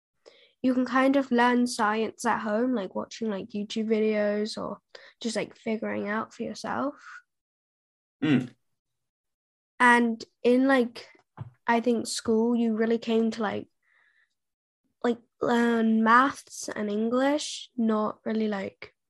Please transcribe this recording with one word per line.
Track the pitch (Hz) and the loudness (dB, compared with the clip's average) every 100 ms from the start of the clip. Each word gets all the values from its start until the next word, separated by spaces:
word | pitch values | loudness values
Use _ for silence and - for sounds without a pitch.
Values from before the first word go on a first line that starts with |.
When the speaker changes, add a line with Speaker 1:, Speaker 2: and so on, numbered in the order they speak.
| _ _ _ - _ _ | _ _ _ -20 _ _
Speaker 1:
you | 254 | 0
can | 254 254 | 0 2
kind | 254 262 277 | 4 4 4
of | 269 | 2
learn | 240 240 247 247 | 4 4 4 2
science | - 214 214 220 - 240 | 0 0 0 -2 -4 -2
at | 226 | -2
home, | 220 208 254 | -2 -2 0
like | 240 185 - | -2 -4 -8
watching, | - - 226 | -10 -6 -6
like, | 196 - | -6 -6
YouTube | 208 208 233 220 | -8 -6 -4 0
videos | 220 214 214 208 208 214 208 | 2 2 0 0 0 -4 -6
or | 185 - _ - - - | -10 -10 _ -20 -20 -10
just, | 233 214 | -6 -4
like, | - - | -6 -8
figuring | - 220 214 208 202 | -6 -6 -4 -6 -4
out | 214 226 | -4 -6
for | - | -8
yourself. | 220 214 185 180 269 294 - - - _ _ _ _ _ _ _ _ - | -10 -10 -8 -6 -6 -8 -16 -20 -20 _ _ _ _ _ _ _ _ -4
Speaker 2:
Hmm. | 147 131 - - _ _ _ _ _ _ _ _ _ _ _ - | 0 2 0 -10 _ _ _ _ _ _ _ _ _ _ _ 2
Speaker 1:
And | 247 240 233 226 - _ | 4 6 4 -2 -10 _
in, | 233 247 269 | 2 4 4
like, | 269 240 - - - _ - - - - | 2 2 -4 -20 -20 _ -18 -16 -8 -2
I | 139 | 0
think | 247 233 226 | 2 0 -2
school, | - - 220 233 240 | -6 0 2 2 2
you | 233 214 | 0 0
really | 226 233 | 0 -2
came | 233 226 226 | 0 0 0
to, | 220 | -2
like, | 208 208 - _ _ _ _ _ _ _ _ _ _ _ _ _ | -4 -6 -10 _ _ _ _ _ _ _ _ _ _ _ _ _
like, | 247 233 _ - | -4 -4 _ -6
learn | - 240 240 233 226 220 | 0 2 2 2 2 4
maths | 220 240 269 - - - - | 6 6 4 0 -14 -14 -10
and | - 208 | -6 -4
English, | 208 226 247 269 302 - - - 247 | -2 -2 0 0 0 -4 -10 -10 -2
not | 226 214 214 - - | 0 0 -2 -6 -6
really, | 220 220 | -4 -2
like, | 202 196 - - _ _ | -4 -8 -12 -20 _ _